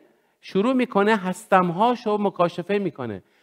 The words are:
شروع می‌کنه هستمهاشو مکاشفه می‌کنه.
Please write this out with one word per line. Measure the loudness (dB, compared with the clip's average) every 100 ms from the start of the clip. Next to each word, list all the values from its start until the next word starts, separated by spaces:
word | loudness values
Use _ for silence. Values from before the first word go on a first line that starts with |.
| _ _ _ _
شروع | -6 -2 0
می‌کنه | 0 0 2 2 2
هستمهاشو | 0 -6 2 4 4 0 0 0 -2 -2
مکاشفه | -2 0 -2 -2 -4 -2
می‌کنه. | -4 -6 -8 -8 -12 _